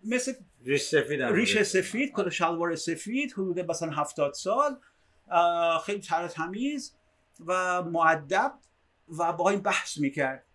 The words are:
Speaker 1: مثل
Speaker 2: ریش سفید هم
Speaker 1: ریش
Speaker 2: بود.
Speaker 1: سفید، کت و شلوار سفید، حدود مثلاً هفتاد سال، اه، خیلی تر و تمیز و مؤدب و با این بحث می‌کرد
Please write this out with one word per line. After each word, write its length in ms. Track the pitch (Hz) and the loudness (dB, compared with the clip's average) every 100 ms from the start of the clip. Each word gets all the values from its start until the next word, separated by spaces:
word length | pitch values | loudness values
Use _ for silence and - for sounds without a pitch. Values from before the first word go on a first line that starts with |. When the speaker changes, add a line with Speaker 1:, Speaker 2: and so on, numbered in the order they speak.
| 208 | -2
Speaker 1:
مثل 280 | 247 262 254 - _ 127 | -2 -2 -8 -14 _ -2
Speaker 2:
ریش 160 | 139 | 0
سفید 400 | - 156 - 143 | 4 2 2 -2
هم 120 | 123 | 2
Speaker 1:
ریش 220 | 175 233 214 | 2 4 2
Speaker 2:
بود. 80 | |
Speaker 1:
سفید، 480 | 202 190 185 226 285 220 | 2 2 0 -2 -2 -2
کت 120 | 180 | -2
و 20 | |
شلوار 460 | - 170 170 170 160 | 0 0 0 -2 -2
سفید، 560 | - 160 208 254 294 | -4 -6 -4 -4 -4
حدود 280 | - 190 175 | -4 -2 -2
مثلاً 320 | 170 165 165 | -2 -4 -4
هفتاد 420 | 147 151 - 143 | -2 -4 0 -2
سال، 440 | - 185 233 294 269 _ _ _ _ _ | -2 -2 2 2 0 _ _ _ _ _
اه، 480 | 170 175 170 170 165 - | 4 4 4 2 2 0
خیلی 140 | 202 | -6
تر 260 | - 170 170 | -2 -2 -2
و 20 | |
تمیز 680 | 160 165 202 269 294 - _ _ _ _ _ 170 | -6 -6 -4 -4 -4 -10 _ _ _ _ _ -2
و 360 | 185 185 180 | 0 0 0
مؤدب 720 | 170 165 160 160 139 190 269 - _ _ _ _ _ 160 | 0 4 4 4 2 0 0 -4 _ _ _ _ _ -4
و 160 | 170 | -2
با 160 | 160 185 | 2 2
این 100 | 202 | 2
بحث 380 | 196 185 - 151 | 0 -2 -2 -2
می‌کرد 480 | 139 139 135 135 _ | -2 0 -2 -2 _